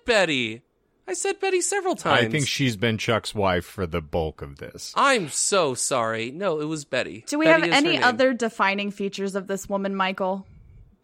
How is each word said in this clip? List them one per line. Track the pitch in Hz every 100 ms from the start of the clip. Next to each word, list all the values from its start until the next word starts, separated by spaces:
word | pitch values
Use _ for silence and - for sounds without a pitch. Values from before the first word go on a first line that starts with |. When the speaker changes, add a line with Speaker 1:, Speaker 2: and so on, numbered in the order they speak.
| -
Speaker 1:
Betty. | 220 170 135 113 113 - _ _ _ -
I |
said | 370 392 392
Betty | 381 370
several | - 403 359
Speaker 2:
I | 247 170 135
Speaker 1:
times. | 113
Speaker 2:
think | 147 139
she's | - 131 101
been | 117 110
Chuck's | - 107 -
wife | 107 95 90 -
for | - 87
the | 85
bulk | 76 87 78 -
of | 73 69
this. | - - - -
Speaker 1:
I'm | 269 254 151
so | - - 202 151
sorry. | 123 - 131 113 113 117
No, | 151 196 156
it |
was | 151 160 -
Betty. | 127 117 101 -
Speaker 3:
Do | 294
we | 320
Speaker 1:
Betty | 320
Speaker 3:
have | 311
Speaker 1:
is |
her | 277
Speaker 3:
any | 330 302
Speaker 1:
name. |
Speaker 3:
other | 247 233 262
defining | 240 226 - 196 202 202
features | 196 196 196 196
of | 196 190
this | 196 -
woman, | 196 196
Michael? | 196 190 190 185 196 - - - - - _